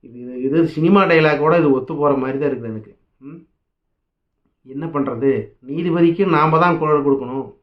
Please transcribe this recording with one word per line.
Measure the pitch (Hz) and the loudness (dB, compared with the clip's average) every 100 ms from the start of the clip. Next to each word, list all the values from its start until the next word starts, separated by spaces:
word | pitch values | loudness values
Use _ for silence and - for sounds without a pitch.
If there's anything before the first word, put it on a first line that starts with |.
இது, | 127 120 123 127 | -20 -18 -14 -6
இது | 131 156 165 | -2 0 0
சினிமா | 156 165 202 | 0 2 4
டயலாக்கோட | 180 165 156 147 151 170 | 4 4 4 2 2 2
இது | 156 | 2
ஒத்து | 131 127 | 0 -2
போற | 147 147 | -2 0
மாதிரி | 135 127 135 | 0 -2 -4
தான் | 147 | -4
இருக்குது | 131 117 | -4 -8
எனக்கு. | 110 107 _ _ _ | -12 -14 _ _ _
ம். | 135 170 _ _ _ _ _ _ _ _ _ _ _ _ | -20 -20 _ _ _ _ _ _ _ _ _ _ _ _
என்ன | 131 135 160 | -16 -10 -6
பண்றது? | 147 135 117 135 120 - _ | -4 -4 -2 0 0 -4 _
நீதிபதிக்கு | 127 156 175 165 170 170 196 | -12 -6 -2 2 2 2 2
நாம | 156 156 160 | 2 2 2
தான் | 175 160 | 2 0
குரல் | 156 151 139 | 0 2 2
கொடுக்கணும். | 135 123 131 131 - | 0 -2 -10 -10 -16